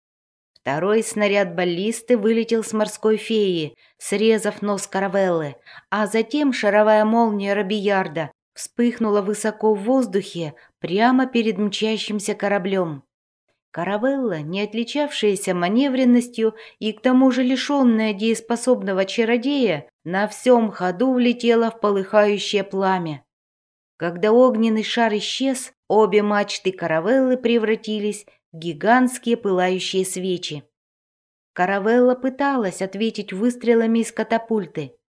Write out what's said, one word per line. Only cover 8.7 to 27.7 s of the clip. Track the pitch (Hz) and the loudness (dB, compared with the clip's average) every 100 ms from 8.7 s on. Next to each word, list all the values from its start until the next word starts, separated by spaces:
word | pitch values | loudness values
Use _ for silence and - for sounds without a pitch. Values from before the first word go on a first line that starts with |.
| - 240 240 220 208 | -2 -2 0 0 0
высоко | 196 208 220 214 220 | 0 -2 -4 0 0
в | 208 | 0
воздухе | 202 269 226 190 190 170 156 - - _ | 2 0 0 -2 -4 -8 -10 -12 -20 _
прямо | - 190 233 262 254 | -4 0 2 2 2
перед | 240 220 190 | 0 0 0
мчащимся | 208 - 220 220 - 208 202 | -4 -2 -2 -2 -4 -6 -4
кораблём. | 208 208 202 185 190 170 143 - _ _ _ _ _ _ | -4 -2 -2 0 -2 -2 -6 -16 _ _ _ _ _ _
Каравелла, | - 175 208 254 277 240 160 | -8 -4 -2 0 0 -2 -4
не | 151 190 | -6 -6
отличавшаяся | 208 214 233 285 294 - 208 190 190 | -4 -4 -4 -4 -4 -2 0 0 -2
маневренностью | 180 175 220 277 262 254 240 240 - 220 220 - - | -2 0 2 2 2 4 4 2 -2 -2 -2 -12 -8
и | 214 | -8
к | 208 | -2
тому | 254 254 262 | 2 4 4
же | 240 | 4
лишённая | 254 262 - 285 254 220 220 | 0 0 0 2 4 2 0
дееспособного | 196 220 220 - 233 - 233 196 190 | 0 -2 -2 -4 -2 0 0 0 -2
чародея, | 190 - 226 240 254 285 226 151 - _ | -2 0 0 0 0 0 0 0 -8 _
на | 156 185 208 | -6 -4 -4
всём | - 247 247 220 | 0 4 4 4
ходу | 185 180 180 262 | -2 -4 0 0
влетела | 254 240 240 233 233 233 | 2 2 2 2 2 2
в | - | 0
полыхающее | 208 196 190 214 208 202 - 202 | 0 0 2 4 4 2 -2 -4
пламя. | 196 190 190 185 165 143 _ _ _ _ _ _ _ - | -2 -2 0 0 -2 -8 _ _ _ _ _ _ _ -8
Когда | 170 175 214 | -8 -2 4
огненный | 233 254 220 226 220 | 6 6 4 0 0
шар | 208 - 226 208 | -2 0 0 0
исчез, | 196 - 269 254 - - - | -4 -4 -2 -4 -8 -12 0
обе | 208 214 208 | 2 4 4
мачты | 208 208 202 - 185 | 2 0 -2 -4 -6
каравеллы | 185 170 160 180 262 254 254 | -4 -2 -2 2 2 2 2
превратились | 240 233 214 | 2 2 0